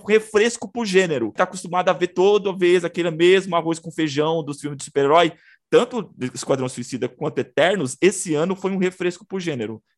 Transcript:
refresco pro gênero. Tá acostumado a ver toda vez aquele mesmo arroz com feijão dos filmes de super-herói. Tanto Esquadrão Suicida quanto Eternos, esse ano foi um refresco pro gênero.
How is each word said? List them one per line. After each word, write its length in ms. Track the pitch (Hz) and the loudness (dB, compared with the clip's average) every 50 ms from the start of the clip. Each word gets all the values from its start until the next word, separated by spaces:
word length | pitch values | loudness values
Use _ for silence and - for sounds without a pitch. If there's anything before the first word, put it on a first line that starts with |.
| - | 0
refresco 680 | 202 214 214 214 - - 202 220 233 - - 233 196 | 2 2 2 2 0 2 2 2 2 0 -4 -10 -10
pro 140 | - 233 226 | -8 -6 -4
gênero. 460 | 196 185 190 185 170 - 127 - 101 - | 2 2 2 2 2 0 -2 -2 -2 0
Tá 80 | - 185 | -2 -2
acostumado 460 | 180 196 185 - 170 180 180 175 190 | -2 -2 -8 -10 -4 -4 0 0 0
a 40 | 170 | 0
ver 140 | 156 180 175 | 0 -2 -2
toda 460 | - 180 185 202 208 208 190 196 175 | 0 2 4 4 4 2 0 -4 -2
vez 300 | 190 180 175 180 180 175 | 0 2 4 4 2 2
aquele 240 | 165 - 175 170 175 | -2 -4 -4 -4 -4
mesmo 440 | 160 156 170 180 190 190 185 190 170 | 0 4 4 6 6 4 2 0 -2
arroz 240 | 170 160 165 165 165 | -2 -2 -2 -4 -6
com 120 | - 165 | -8 -10
feijão 520 | - 165 160 151 135 147 151 160 165 165 147 | -4 -4 -4 -2 0 0 0 0 -2 -2 -4
dos 180 | 147 143 - | -6 -10 -10
filmes 160 | - 143 147 | -10 -10 -10
de 60 | 139 - | -10 -14
super-herói. 480 | - - 139 135 139 156 170 170 160 156 - _ _ _ _ _ _ | -4 0 0 2 4 6 4 4 2 -2 -8 _ _ _ _ _ _
Tanto 440 | 156 170 247 - 254 226 170 - _ - 123 127 - | 4 4 4 2 -2 -8 -8 -10 _ -8 -8 -8 -8
Esquadrão 360 | 147 - - 139 131 127 123 | -8 -4 -2 -2 -2 -2 -6
Suicida 400 | - 123 120 - 127 110 123 123 | -8 -10 -10 -10 -6 -6 -6 -8
quanto 300 | - - 147 139 - 131 | -6 -8 -8 -6 -4 -6
Eternos, 580 | 120 - _ 139 151 180 208 185 143 123 - - | -6 -4 _ 0 2 2 2 0 -4 -6 -4 0
esse 340 | 165 196 214 - - 180 151 | 0 0 0 0 -4 -4 -2
ano 220 | 147 165 190 190 | -2 -2 -2 -4
foi 160 | 190 - 190 | -4 -4 -4
um 60 | 190 | -2
refresco 480 | 185 180 185 180 - 175 180 175 - - | -2 -2 -4 -4 -4 -6 -6 -6 -8 -12
pro 140 | _ 185 196 | _ -10 -8
gênero. 440 | 170 165 143 123 107 110 110 104 - _ _ | -6 -6 -6 -6 -6 -8 -8 -12 -18 _ _